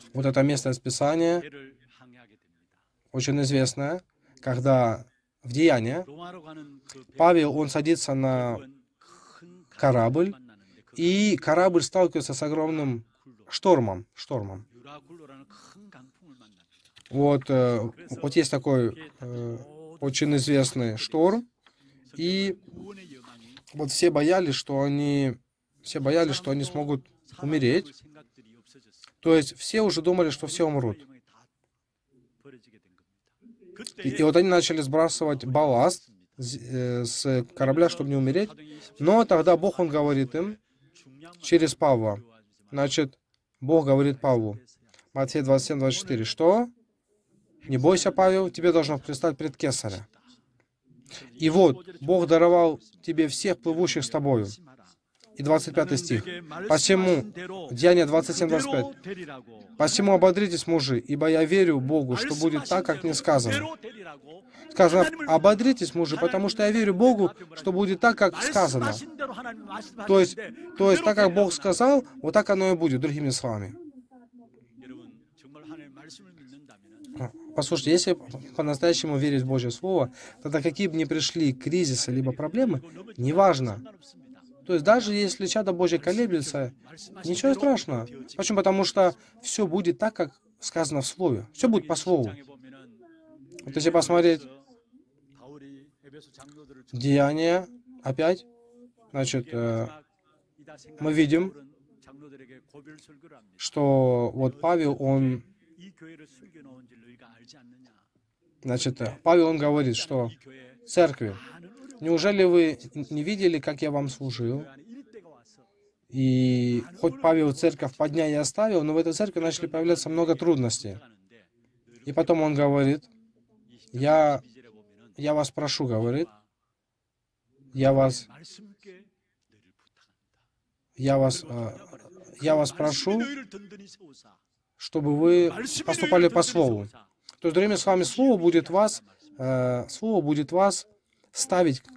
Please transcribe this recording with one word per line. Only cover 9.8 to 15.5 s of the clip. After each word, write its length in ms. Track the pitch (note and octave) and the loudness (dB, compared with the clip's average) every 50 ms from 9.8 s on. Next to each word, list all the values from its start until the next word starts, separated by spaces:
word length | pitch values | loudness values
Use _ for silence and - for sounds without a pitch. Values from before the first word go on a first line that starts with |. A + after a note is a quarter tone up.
| - C#3 B2+ B2 A2+ A#2 B2+ D#3 F3 G3 G3 - - - G#2+ _ _ _ _ _ _ _ - | 0 2 2 2 2 2 2 0 0 -2 -4 -8 -16 -20 -20 _ _ _ _ _ _ _ -8
и 400 | - E3 F3 F#3 G3+ G#3 G#3+ F#3 | -2 0 0 2 2 2 2 0
корабль 460 | C#3 - - D3+ E3+ F3+ F#3+ F3 E3+ D3 | 0 0 0 2 4 4 4 4 2 0
сталкивается 520 | - - F#3 F#3 E3+ - D#3+ C#3 - C#3 | 0 2 2 2 2 0 -2 -6 -6 -6
с 80 | - D#3 | -6 -6
огромным 640 | D3+ D3+ D#3 D#3 D#3+ D#3+ D#3 D3 C3+ B2 A#2 A2+ _ _ _ _ - - _ _ - | -4 -4 -2 -2 -2 -2 -2 -2 -4 -4 -6 -8 _ _ _ _ -20 -20 _ _ -12
штормом, 580 | - - - G3 F3 C#3+ A#2 G#2 F#2+ F#2 - - _ | -10 -2 2 4 4 4 4 0 -4 -6 -10 -14 _
штормом. 540 | - - - D3 A#2+ G#2 G2 F#2+ F#2+ G#2+ - _ A#2+ B2 C#3 D3 D3+ C3+ - E3+ E3+ D#3 C3+ C3+ C3+ C#3 _ | -20 -12 -8 -8 -8 -8 -8 -12 -16 -18 -20 _ -20 -20 -20 -20 -20 -20 -20 -20 -20 -20 -20 -20 -20 -20 _